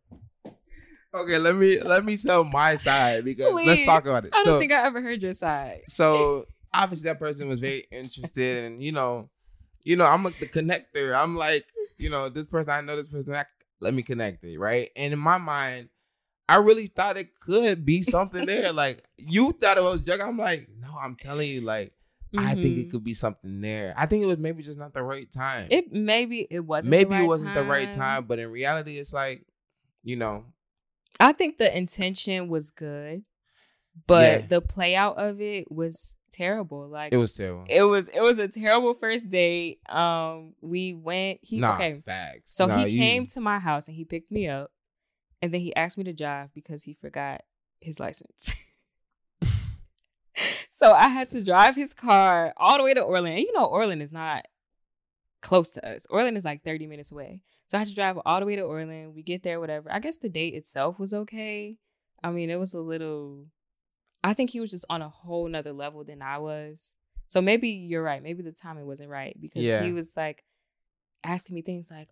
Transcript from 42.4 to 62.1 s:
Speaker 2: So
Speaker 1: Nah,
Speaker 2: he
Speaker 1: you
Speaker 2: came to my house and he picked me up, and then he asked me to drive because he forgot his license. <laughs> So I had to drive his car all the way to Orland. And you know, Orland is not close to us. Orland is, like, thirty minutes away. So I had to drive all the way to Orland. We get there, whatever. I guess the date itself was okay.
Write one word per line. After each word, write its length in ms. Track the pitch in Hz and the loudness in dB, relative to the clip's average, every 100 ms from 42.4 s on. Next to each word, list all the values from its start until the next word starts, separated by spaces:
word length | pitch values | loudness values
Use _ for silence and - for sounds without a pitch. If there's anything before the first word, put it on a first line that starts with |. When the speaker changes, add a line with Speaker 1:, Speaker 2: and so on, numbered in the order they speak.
| - - | -6 0
Speaker 2:
So 100 | 185 | 2
Speaker 1:
Nah, 180 | 208 226 | 2 2
Speaker 2:
he 60 | |
Speaker 1:
you 80 | 226 | 2
Speaker 2:
came 260 | 226 240 247 | 2 2 -2
to 120 | 262 | -6
my 200 | 214 202 | -4 -2
house 280 | 175 147 147 | -2 -2 -4
and 80 | 160 | -14
he 80 | |
picked 280 | 160 165 160 | -12 -12 -6
me 160 | 214 180 | -6 -4
up, 220 | 135 143 _ _ _ _ _ _ _ | -6 -10 _ _ _ _ _ _ _
and 100 | 175 | -4
then 80 | 175 | -4
he 140 | 175 - | -4 -2
asked 220 | 170 202 | -4 -4
me 60 | 185 | -10
to 80 | |
drive 400 | 156 147 143 139 | -8 -8 -8 -12
because 300 | 151 - 151 | -18 -16 -16
he 100 | - | -16
forgot 480 | 151 143 143 139 139 - _ _ _ | -18 -14 -10 -8 -10 -16 _ _ _
his 180 | 165 151 | -14 -10
license. 560 | - - - - - - | -10 -12 -18 -10 -8 -8
<laughs> 60 | _ _ _ _ _ _ _ _ - - - - - _ _ _ _ - - - - | _ _ _ _ _ _ _ _ -2 -2 -4 -12 -16 _ _ _ _ -6 -6 -6 -10
So 220 | - - | 6 8
I 160 | 160 247 | 10 8
had 200 | 262 254 | 4 -4
to 140 | 254 | -4
drive 320 | 202 269 269 262 | 4 8 8 6
his 180 | 285 | -4
car 600 | - 240 196 190 175 165 - | -2 4 6 8 6 2 4
all 220 | 185 277 | 6 6
the 40 | |
way 120 | 269 254 | 6 4
to 60 | |
Orland. 340 | 202 180 175 170 | 2 0 0 -2
And 80 | |
you 100 | 392 | 0
know, 120 | 427 208 | 2 2
Orland 360 | 190 220 160 | 2 0 -2
is 100 | 147 | -8
not 340 | 160 160 147 - _ _ _ _ _ _ _ _ _ | -8 -6 -6 -8 _ _ _ _ _ _ _ _ _
close 260 | - 139 165 | 2 2 2
to 160 | - 113 | -4 -14
us. 200 | - - | -14 -4
Orland 280 | 190 247 214 | 0 0 -2
is, 80 | 170 | -6
like, 180 | 147 | -8
thirty 240 | 160 160 156 | -10 -10 -12
minutes 240 | 147 143 | -14 -14
away. 300 | 147 139 190 _ _ - | -12 -16 -18 _ _ -6
So 100 | 202 | -4
I 40 | |
had 60 | 208 | -4
to 60 | |
drive 240 | 202 190 185 - | -4 -4 -2 -2
all 140 | 180 | 0
the 80 | 202 | -2
way 80 | 202 | -4
to 80 | |
Orland. 500 | 175 156 160 160 156 | -6 -8 -10 -14 -16
We 80 | 156 | -14
get 220 | 160 180 | -10 -8
there, 160 | 180 170 | -6 -6
whatever. 320 | 160 151 156 | -6 -8 -6
I 80 | 202 | -8
guess 180 | 294 320 | -6 -8
the 100 | 220 | -8
date 260 | 165 165 156 | -4 -6 -6
itself 420 | - - 156 185 | -8 -4 -4 -4
was 160 | 190 | -8
okay. 640 | 208 208 220 220 208 208 226 _ _ _ | -8 -8 -12 -10 -10 -12 -16 _ _ _